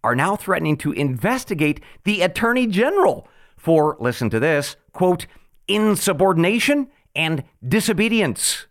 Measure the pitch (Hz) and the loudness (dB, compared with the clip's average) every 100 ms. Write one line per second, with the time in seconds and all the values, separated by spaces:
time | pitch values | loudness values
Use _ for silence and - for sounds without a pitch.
0 | 113 120 165 202 - 175 156 151 151 - | 0 0 0 -2 -2 -2 0 -2 -2 -2
1 | 143 127 180 254 - 165 151 147 - - | -2 -2 -2 -2 -4 -2 -2 -2 -10 -6
2 | - 208 180 - 233 247 240 185 262 392 | -4 0 0 0 0 2 0 2 2 2
3 | 381 - - _ - - - 160 151 - | 2 0 -10 _ -20 -8 2 4 2 0
4 | 120 120 117 110 147 147 139 - _ - | -4 -2 -2 0 0 0 -2 -12 _ 0
5 | 180 180 - - _ _ - 208 214 202 | 0 0 -4 -20 _ _ -4 0 2 2
6 | - 160 190 165 170 226 262 294 262 _ | 0 2 2 4 2 2 0 0 -2 _
7 | _ - 160 156 - _ 123 202 220 185 | _ -6 -2 -4 -6 _ -2 0 0 0
8 | 220 226 170 101 - - - | 2 2 0 -2 -4 -4 -10